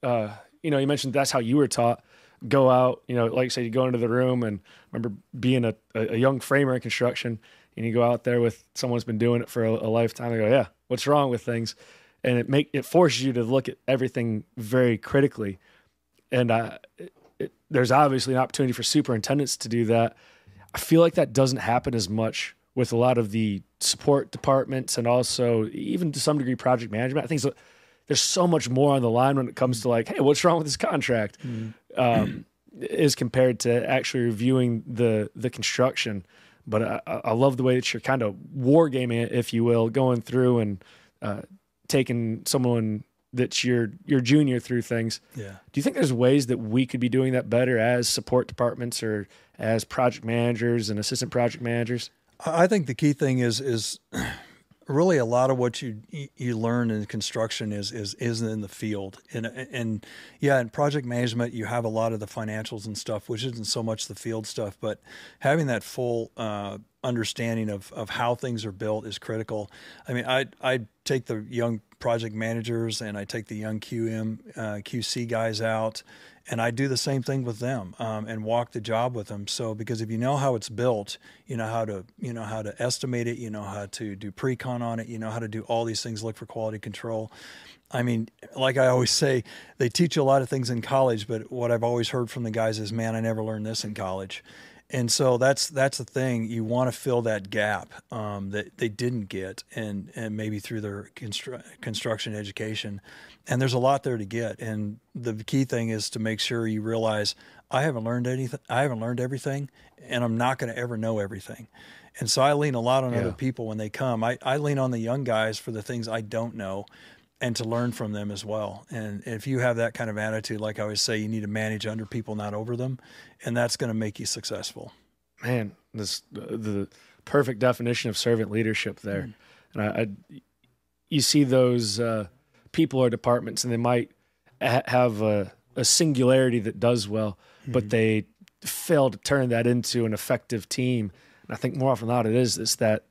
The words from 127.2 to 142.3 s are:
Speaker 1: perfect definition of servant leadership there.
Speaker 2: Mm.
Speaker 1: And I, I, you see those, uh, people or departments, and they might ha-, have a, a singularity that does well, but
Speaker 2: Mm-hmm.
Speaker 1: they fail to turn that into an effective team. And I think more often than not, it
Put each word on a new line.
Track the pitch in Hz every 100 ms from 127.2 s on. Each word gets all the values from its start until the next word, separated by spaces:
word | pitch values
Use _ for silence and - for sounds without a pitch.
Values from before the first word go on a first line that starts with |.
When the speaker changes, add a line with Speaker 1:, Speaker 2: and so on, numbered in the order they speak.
| -
Speaker 1:
perfect | 143 131 113
definition | 127 123 120 120 120
of | 104
servant | - 117 104
leadership | 104 110 107 - 104
there. | 107 98
Speaker 2:
Mm. | 120 107 _ - _
Speaker 1:
And | -
I, | 104 101
I, | 110 98 _ - _ _ _ _ _ _ _
you | 147
see | 123 151
those, | 139 131 127 120 113 104
uh, | 117 110 98 _ _ _ _
people | - 160 135
or | 127
departments, | 113 - 120 113 113
and | 127
they | 117
might | 120 123 - _ _ _ _ _
ha-, | 131 117 -
have | 127 123 104
a, | 107 104 95 - _ -
a |
singularity | 123 - 170 131 127 131 131 120
that | 104 104
does | 117 120 101
well, | 107 107 95 _ _ 143
but | 123
Speaker 2:
Mm-hmm. | 104
Speaker 1:
they | 113 110 107 107 _ - _
fail | - - - 165 135
to | 101
turn | - 143 127
that | 117 120
into | 123 113 123 113
an |
effective | 107 - 123 _ 117 -
team. | - 127 123 104 - _ _ _
And |
I | 110
think | - 135
more | 131
often | 123 113
than | 123
not, |
it | 110